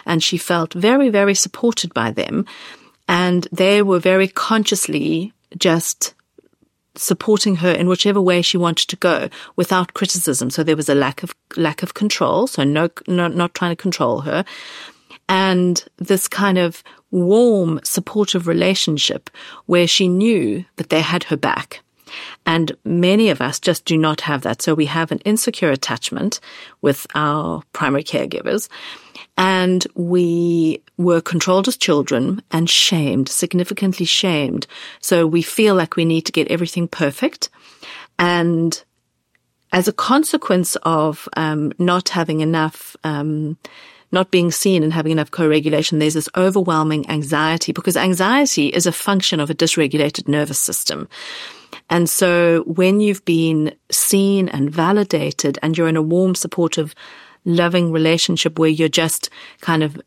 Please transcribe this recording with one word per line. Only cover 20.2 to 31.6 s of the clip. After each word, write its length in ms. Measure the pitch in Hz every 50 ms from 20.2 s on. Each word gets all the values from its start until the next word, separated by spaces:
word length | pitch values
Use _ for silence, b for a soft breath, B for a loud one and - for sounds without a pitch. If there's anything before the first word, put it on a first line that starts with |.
| 208 233 233 185 139 107 104 - - - _
that 140 | - - -
they 100 | - 156
had 240 | 156 - 170 175 -
her 120 | - 160
back. 440 | 135 - 135 - - - - - - - _ _ B B B B B B B B B _
And 320 | 175 165 165 165 151 - - -
many 460 | - 170 175 175 180 196 214 226 208
of 100 | 156 -
us 180 | 127 131 - -
just 280 | - 190 165 - -
do 100 | - 165
not 240 | 160 156 156 151 - -
have 200 | 165 147 131 -
that. 180 | 95 117 -
So 140 | - 175 156
we 100 | 160 151
have 260 | 139 147 165 165 156 156
an 80 | -
insecure 500 | - 208 214 226 - 247 226 - 185 156
attachment 680 | 135 135 - - 117 113 - - - - - 208 - B B B B B B B B B -
with 240 | 143 139 - - - -
our 480 | 156 151 147 147 151 151 165 160 156 - _ -
primary 320 | - 165 139 139 143 156
caregivers, 640 | - - - - - - - - - - 214 - B B B B B B B B B B B B B _ -
and 480 | 185 190 190 185 185 180 185 180 - - -
we 880 | - 175 170 180 180 175 170 170 170 170 170 170 170 160 160 - - - _ _ -
were 240 | 175 175 170 165 160
controlled 460 | - 170 165 - 185 185 190